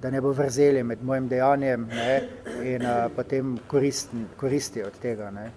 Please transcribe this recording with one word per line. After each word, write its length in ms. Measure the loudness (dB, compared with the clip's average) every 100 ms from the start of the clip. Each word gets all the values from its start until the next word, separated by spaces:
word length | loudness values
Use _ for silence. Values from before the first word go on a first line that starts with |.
da 80 | -2
ne 120 | 0
bo 100 | 0
vrzeli 520 | 0 0 4 4 4
med 200 | 0 -4
mojim 240 | -2 -2 0
dejanjem, 600 | 4 6 6 4 0 -2
ne, 340 | -2 2 2 0 -12 -10 -6
in, 180 | -4 -2
eh, 280 | 0 0 0 -2
potem 420 | -4 -2 -2 -6 0
korist-, 420 | 2 2 0 -6 -8 -10 -6
koristi 460 | -2 -2 -4 -8
od 160 | -10 -8
tega, 320 | -6 -6 -8
ne. 200 | -10 -14